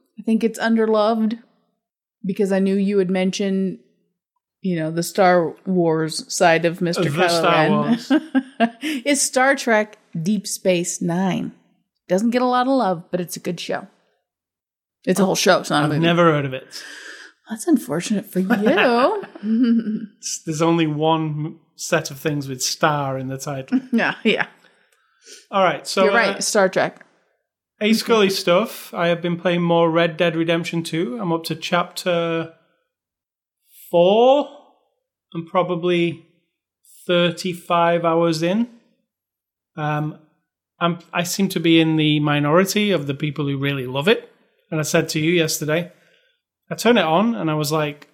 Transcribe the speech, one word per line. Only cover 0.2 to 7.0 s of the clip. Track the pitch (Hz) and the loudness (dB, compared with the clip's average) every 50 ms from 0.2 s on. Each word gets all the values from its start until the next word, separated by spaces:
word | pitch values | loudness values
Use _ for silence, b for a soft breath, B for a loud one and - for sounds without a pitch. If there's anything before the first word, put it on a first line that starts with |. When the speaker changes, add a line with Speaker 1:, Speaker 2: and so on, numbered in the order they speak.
| 202 | -2
Speaker 1:
think | - 226 220 226 | 0 0 2 2
it's | 220 226 - | 0 -2 0
Underloved | - 226 226 226 220 220 220 214 208 220 233 220 220 214 233 233 - _ _ _ _ _ _ _ _ _ _ _ _ _ _ _ - | 0 0 2 2 2 2 4 2 4 2 2 0 0 -2 -2 -6 -12 _ _ _ _ _ _ _ _ _ _ _ _ _ _ _ -6
because | 185 190 - 208 185 196 | -6 -2 0 0 2 2
I | 190 | 2
knew | 196 190 190 | 2 2 2
you | 202 190 196 202 202 | 0 0 0 2 0
had | 190 175 | 0 2
mentioned, | 190 185 185 190 185 - 202 196 190 190 190 185 - - _ _ _ _ _ _ _ _ _ _ _ _ _ _ _ _ - | 0 0 0 0 -2 -2 -2 -2 0 -2 -2 -4 -4 -8 _ _ _ _ _ _ _ _ _ _ _ _ _ _ _ _ -4
you | 190 175 165 | -4 -2 -2
know, | 156 156 | -4 -4
the | 160 170 170 | -4 -4 -6
Star | - - - 190 180 180 180 165 147 - - - | -4 0 2 4 4 4 4 2 0 -6 -8 -6
Wars | 190 185 180 170 165 160 160 160 156 160 - - - - | -2 0 2 2 2 2 0 0 -4 -4 -8 -10 -8 -2
side | - 190 175 165 165 165 | 2 4 4 4 4 2
of | 170 165 180 | 0 -2 -2
Mister | 175 170 170 - | -2 -2 0 0